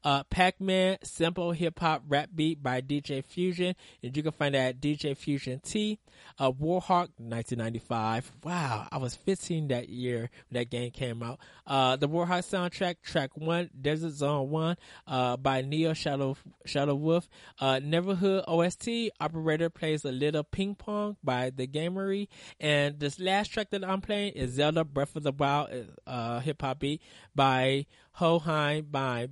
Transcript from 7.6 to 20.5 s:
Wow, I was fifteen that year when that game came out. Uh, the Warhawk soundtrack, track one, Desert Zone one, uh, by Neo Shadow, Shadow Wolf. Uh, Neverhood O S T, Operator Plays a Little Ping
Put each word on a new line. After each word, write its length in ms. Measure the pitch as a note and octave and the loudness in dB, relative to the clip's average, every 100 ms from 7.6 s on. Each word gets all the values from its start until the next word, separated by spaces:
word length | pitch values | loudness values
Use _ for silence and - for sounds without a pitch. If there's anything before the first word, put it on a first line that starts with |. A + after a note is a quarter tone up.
| A2+ A#2 - A#2 A2 A2+ - - | -4 -4 -4 -2 0 -2 -4 -12
Wow, 460 | D#3 F3 C#3 G#2+ - | -6 -2 -2 -2 -4
I 60 | C3+ | -6
was 180 | B2+ - | -6 -4
fifteen 540 | - F#3+ - E3 D3 | -2 -2 0 -2 0
that 180 | B2 B2 | -2 -2
year 420 | A#2 B2 A#2+ A#2+ - - | -6 -2 -2 -4 -10 -6
when 100 | B2 | -4
that 100 | A#2+ | -4
game 220 | A#2+ A#2+ | -4 -6
came 320 | - B2+ A#2 | -6 -6 -6
out. 160 | A#2 C3 - - - | -8 -10 -16 -20 -2
Uh, 300 | C#3 C3 C3 | 4 4 4
the 140 | C#3+ | 2
Warhawk 340 | E3 F3 F3+ | 2 2 0
soundtrack, 520 | F3+ G3 F3 - F3+ F3 | 0 -2 -2 0 -2 -2
track 300 | - E3+ C3+ - | -2 0 0 -4
one, 340 | D#3+ E3+ F3 C3 | 0 0 0 -2
Desert 320 | C3+ D#3 E3 | 0 0 -2
Zone 380 | C#3+ C#3+ D3 C3+ | 0 2 2 0
one, 260 | D#3 D#3+ F3 - - - | 0 0 -2 -6 -20 -4
uh, 300 | C3 B2+ B2+ | 0 2 2
by 240 | C3+ C3+ | 2 2
Neo 320 | C3+ D3+ E3 | 0 2 2
Shadow, 420 | D#3+ D#3 C#3 C3+ C#3 - _ - | 2 -2 0 0 -2 -10 _ -4
Shadow 300 | C#3+ C#3+ C#3+ | 0 2 2
Wolf. 340 | D#3 E3+ - - - - | 4 2 0 -18 -20 -2
Uh, 220 | C3+ C3 | 2 2
Neverhood 640 | C#3+ E3 F#3 F#3 F#3+ F#3+ - | 2 0 2 2 4 2 2
O 100 | E3+ | 2
S 160 | E3+ - | 2 0
T, 360 | - A#3 A3+ - | -4 -2 -2 -2
Operator 480 | D3+ D#3+ D#3+ D#3 E3+ | -6 -2 0 2 0
Plays 340 | - D#3 D#3 | 0 -2 -2
a 80 | D3 | -2
Little 320 | C3 D3 E3 | -2 0 0
Ping 320 | - | -4